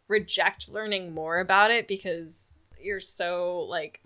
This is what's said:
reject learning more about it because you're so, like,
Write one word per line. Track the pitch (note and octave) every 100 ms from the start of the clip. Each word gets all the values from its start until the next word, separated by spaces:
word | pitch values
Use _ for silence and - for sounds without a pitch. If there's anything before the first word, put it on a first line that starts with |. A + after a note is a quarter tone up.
| -
reject | G#3 - - E3 - -
learning | G3 G#3+ G3 F3+
more | D#3+ D#3 E3+
about | F#3 G3 G#3+
it | A#3 -
because | F#3+ F#3+ E3+ E3 - - - - -
you're | F#3 G3
so, | - - F3 F3 F3+ F3+ D3+
like, | E3+ D#3 -